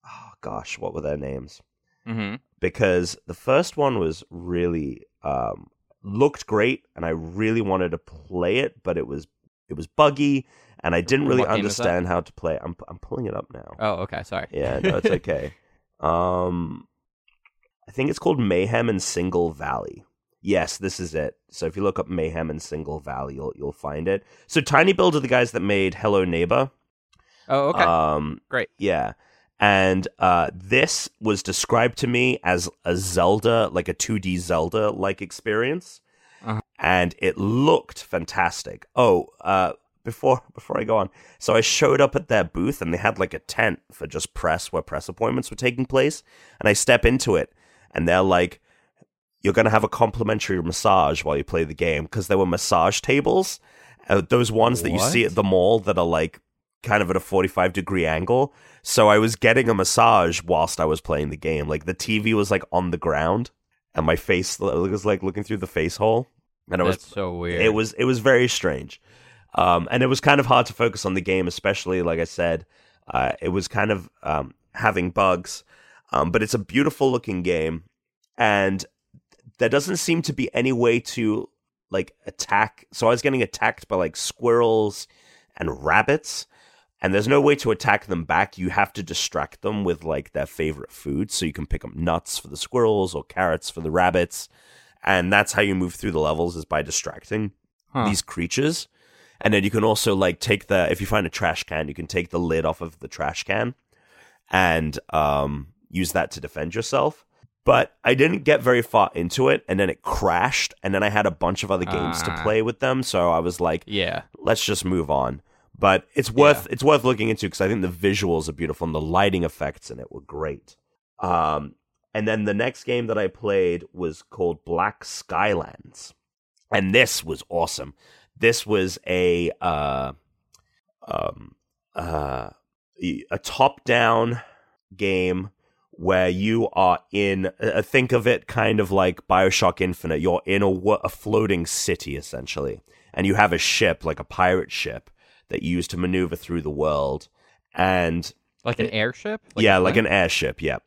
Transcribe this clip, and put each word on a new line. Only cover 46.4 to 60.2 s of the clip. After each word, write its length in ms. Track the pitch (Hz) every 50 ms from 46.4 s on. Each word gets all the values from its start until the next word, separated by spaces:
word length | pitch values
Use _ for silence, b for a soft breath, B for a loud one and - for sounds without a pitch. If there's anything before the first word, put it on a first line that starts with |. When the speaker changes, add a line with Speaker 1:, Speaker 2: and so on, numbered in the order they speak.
| b b b b
Speaker 1:
And 80 | - 104
I 60 | 104
step 320 | - - - 123 120 -
into 300 | 117 123 131 - 120 98
it, 180 | 82 71 - b b b b b b b b
and 140 | _ - 82 85
they're 120 | 87 92
like, 380 | 95 95 92 90 90 87 - _ b b b b b b b b b _ _ _ _ _ _ _
"You're 140 | - - -
gonna 160 | 117 110 110
have 140 | 107 110 107
a 40 | 110
complimentary 720 | - - 117 110 - 117 113 104 110 107 - - 98 90
massage 640 | 80 82 82 - - 107 95 95 80 71 82 - -
while 120 | 78 76 71
you 60 | 69
play 200 | - - 82 82
the 100 | 73 76
game," 320 | - 85 80 78 73 78
'cause 200 | 76 - 110 92
there 100 | - 101 95
were 60 | 95
massage 560 | 90 85 80 - - 104 87 80 95 104 -
tables, 600 | - - 131 143 143 - - 185 190 - - - b b b b b b b b - -
uh, 120 | 98 101 85 -
those 220 | 120 123 120 107
ones 300 | 110 110 110 120 123 85
that 80 | 85 -
you 80 | 82 -
see 240 | 101 127 - 120
Speaker 2:
What? 80 | 113 98
Speaker 1:
at 40 | 87
the 60 | 110 101
mall 340 | 98 95 92 90 98 117 113
that 160 | 92 98 95
are, 80 | 87 87
like, 360 | 85 85 80 80 82 - - _ _ _ _ _ _ _ _
kind 200 | - 117 104 104
of 60 | 98 87
at 80 | 92
a 40 | 92
forty-five 520 | - - 98 95 92 92 - 95 90 92
degree 320 | 87 101 85 - 98 92 82
angle. 480 | 80 80 80 92 95 120 127 139 139 b b b b b b
So 260 | b - - - 110 107
I 80 | 104
was 200 | 107 110 113 110
getting 340 | - - 113 117 131 123 113
a 40 | 113
massage 680 | 95 92 - - - 113 117 113 101